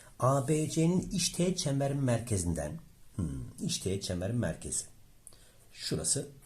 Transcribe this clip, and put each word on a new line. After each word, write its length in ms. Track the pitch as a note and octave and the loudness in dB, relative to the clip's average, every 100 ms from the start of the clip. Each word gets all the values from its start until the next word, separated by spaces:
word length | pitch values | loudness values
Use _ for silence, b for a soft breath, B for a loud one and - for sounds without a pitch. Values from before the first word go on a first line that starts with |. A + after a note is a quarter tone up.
| B - | B 0
A 300 | B2 C#3 B2+ | 2 4 2
B 220 | D#3 D#3 | 0 2
C'nin 400 | - E3 F3+ - | 4 4 4 2
iç 180 | F#3+ E3 | 0 0
teğet 300 | - F3 F3 | 2 0 2
çemberin 440 | D3 C#3 C#3 C#3 | 0 0 2 2
merkezinden, 760 | C3+ A#2 A2 G2+ F2 D#2 D2+ - - - - - | 2 2 2 0 0 -2 -2 -8 -12 -20 -12 -4
hmm, 100 | E2 C2+ A#1+ - | -2 -4 -8 -6
iç 180 | G#3+ - | -4 -2
teğet 240 | - G2 | -2 -2
çemberin 340 | - F2+ F#2+ A#2 | -2 -2 0 0
merkezi. 480 | F2+ D#2+ D2 - - - - - - B B B B | 0 -2 -4 -6 -6 -12 -20 -20 -20 B B B B
Şurası 560 | - - E3 D#3+ C3+ - - | -12 -4 -2 0 -2 -2 -8